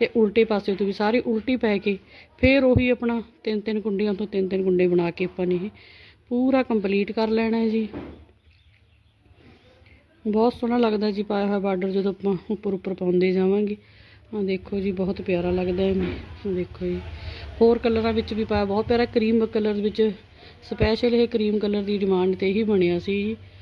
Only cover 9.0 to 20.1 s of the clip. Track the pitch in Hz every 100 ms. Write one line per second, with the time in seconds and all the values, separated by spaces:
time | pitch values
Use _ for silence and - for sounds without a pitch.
9 | _ _ _ _ - - - - - -
10 | _ _ 220 214 240 - 233 240 226 214
11 | 214 202 208 202 202 202 196 185 190 196
12 | 196 190 202 180 - 208 202 190 196 185
13 | 180 180 185 185 185 202 208 208 - -
14 | - - - 214 196 190 - 202 196 185
15 | 185 190 190 175 180 185 180 180 190 190
16 | 180 - - - 208 180 180 - 180 180
17 | - - - - - - 233 240 240 226
18 | 226 220 226 220 214 208 202 202 220 240
19 | 233 240 220 226 220 220 214 208 208 220
20 | 220